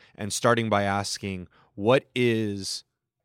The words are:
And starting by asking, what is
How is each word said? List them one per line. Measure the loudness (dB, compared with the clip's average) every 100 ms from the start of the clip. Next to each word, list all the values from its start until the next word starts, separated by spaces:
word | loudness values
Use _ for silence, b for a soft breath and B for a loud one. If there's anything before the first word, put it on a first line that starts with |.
| b -10
And | -8
starting | 0 2 2 2
by | 0
asking, | 2 -2 -4 -6 -8 -8 -12 b b -4
what | 2 2 2
is | 0 2 2 0 -4 -8 -10 _ _ _ _